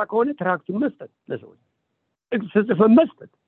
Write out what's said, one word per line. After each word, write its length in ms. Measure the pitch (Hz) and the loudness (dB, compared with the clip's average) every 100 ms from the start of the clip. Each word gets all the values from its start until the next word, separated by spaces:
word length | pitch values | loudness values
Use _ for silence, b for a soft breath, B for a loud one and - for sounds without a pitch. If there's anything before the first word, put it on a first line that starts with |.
ከሆነ 260 | 208 220 269 | -4 -4 -4
ትራክቱን 440 | 285 180 180 - 202 | -4 -6 -6 -6 -6
መስጠት 320 | 285 - - _ - | -6 -8 -20 _ -14
ለሰዎች፣ 320 | 123 117 _ _ _ _ _ _ _ - | -14 -14 _ _ _ _ _ _ _ -8
ጥቅስ 220 | 226 190 208 | -8 -2 -2
ጽፈን 300 | 220 175 220 | 0 2 6
መስጠት። 380 | 240 320 _ - _ | 6 4 _ -20 _